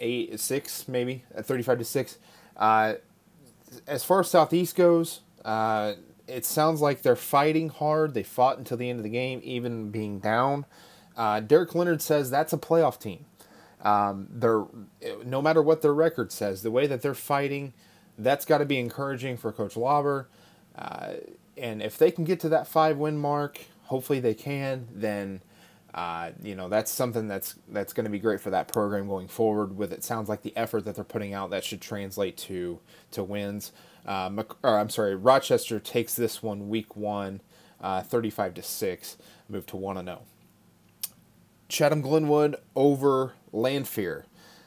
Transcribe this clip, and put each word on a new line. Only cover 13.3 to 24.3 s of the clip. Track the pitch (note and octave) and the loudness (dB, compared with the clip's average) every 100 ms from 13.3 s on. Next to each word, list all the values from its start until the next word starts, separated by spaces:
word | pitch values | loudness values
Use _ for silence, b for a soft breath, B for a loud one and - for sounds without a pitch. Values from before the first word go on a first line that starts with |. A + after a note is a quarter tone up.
| - B B B - | -20 B B B -4
Um, | G#2 G#2 G2+ G2 F#2+ | 2 4 2 -2 -8
they're, | A#2 A#2 A2 G2+ A#2 G2 _ A2+ G#2 | 0 2 2 0 -10 -20 _ -12 -12
no | B2 C3 | -6 0
matter | D3 D#3+ | 4 6
what | D3 D#3+ | 6 6
their | D3+ | 4
record | D3 D#3+ D#3 A2 | 4 4 2 -4
says, | - G#2 F#2+ | -4 -4 -2
the | A2+ | -2
way | A#2 C#3+ | 2 2
that | C3 | 0
they're | C#3+ | -4
fighting, | C3 - C#3+ C#3+ C#3+ C#3 b b b b - | -4 -2 -2 -2 -4 -8 b b b b -2
that's | A2 C#3 | 2 2
gotta | - D3+ | 4 2
be | C#3+ C#3 | 4 0
encouraging | A#2+ B2+ C#3 C3 C3+ B2 | -2 -4 -6 -4 -6 -6
for | A2+ | -6
Coach | G#2+ G#2 A2+ | -4 -6 -2
Lauber. | B2 D3 C#3+ C#3 C3 b b b b - | 2 2 2 0 -4 b b b b -16
Uh, | - - - - - - _ - | -12 -10 -10 -10 -12 -20 _ -10
and | B2 G#2+ | -8 -6
if | G#2+ - | -6 4
they | D#3+ | 4
can | F3 | 4
get | D#3+ F#3 | -2 0
to | D#3+ | 2
that | D#3+ - | 0 2
five-win | D#3+ D#3+ D3 D3+ D3+ | 2 4 2 -2 -2
mark, | D3 D3 C#3+ - - _ | 0 -2 -2 -8 -20 _
hopefully | - C3+ B2+ C#3 | -6 -4 0 0
they | B2 | 0